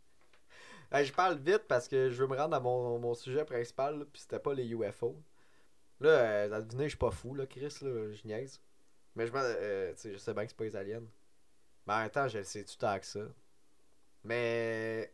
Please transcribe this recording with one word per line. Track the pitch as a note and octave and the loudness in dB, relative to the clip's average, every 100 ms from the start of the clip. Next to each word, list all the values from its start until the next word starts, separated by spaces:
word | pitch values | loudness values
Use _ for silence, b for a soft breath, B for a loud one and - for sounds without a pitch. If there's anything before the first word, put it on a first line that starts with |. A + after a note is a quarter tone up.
| - - - - - B B B B | -20 -20 -20 -20 -20 B B B B
Ben, | C#3 | 2
je | C#3 | 4
parle | D#3 F#3 D3+ | 4 4 4
vite | C#3+ G#3 - | 4 4 4
parce | B2+ - | 2 4
que | C3+ C3 | 2 2
je | A#2+ | 2
veux | C3+ | 0
me | C3 | 2
rendre | D3+ | 2
à | C#3 | 2
mon, | B2 B2 B2 A#2+ | 2 0 0 0
mon | A#2+ | -2
sujet | A#2+ C3 C3+ | -2 -2 -2
principal, | D3+ B2 A#2 - C#3 D3+ | -2 -2 -4 -2 -2 -2
là, | |
pis | C#3+ - | -8 -14
c'était | - A2 | -8 -4
pas | C#3+ | -2
les | C3+ A#2+ | -2 -2
U | A#2 G#2 | -2 -2
F | - | -2
O. | A#2 - - b b b b - - - | -4 -4 -16 b b b b -20 -20 2
Là, | D3 | 6
euh, | D3+ A2+ G#2 G#2 | 8 6 4 2
vous | |
avez | G#2+ | -2
deviné, | A2+ B2 | -4 -2
je | D3 | -2
suis | - | 0
pas | A#2+ | 0
fou, | G2+ A#2+ | 0 -8
là, | C#3 C3 | -6 -6
Chris, | B2+ D3 - | -6 -10 -6
là, | C#3 A#2 G#2+ | -4 -4 -4
je | G#2+ G#2+ | -8 -6
niaise. | G#2+ C3+ - - - - - - | -6 -6 -12 -20 -20 -20 -20 -14
Mais | A2 A#2 | -4 -2
je | |
m'en, | C3+ | 0
euh, | B2 G2+ G2+ G2 F#2 | 0 0 -2 -2 -2
tu | D#2+ | -6
sais, | A2 | -10
je | G2 | -8
sais | - | -2
bien | G#2 | 0
que | A2 | 0
c'est | - | -2
pas | |
les | A2 G#2 | -4 -4
aliens. | G2 A2+ A2+ - - - - - - - - | -4 -6 -8 -18 -20 -20 -20 -20 -20 -12 0
Mais | |
en | G#2+ | 0
même | A2 | 2
temps, | D3 C3+ | 0 0
je | A2 | -2
le | |
sais | F#2+ G#2+ | -6 -8
tout | G2 - | -10 -2
le | |
temps | A2+ G2 | 0 0
que | - | -4
ça. | G#2 G#2+ - - - - - - - - - | -8 -8 -12 -20 -20 -20 -20 -20 -20 -20 -14
Mais, | G#2+ A#2 A#2 A#2 A2+ A2 A2+ A2+ A2 | -4 0 2 2 0 0 -2 -2 -4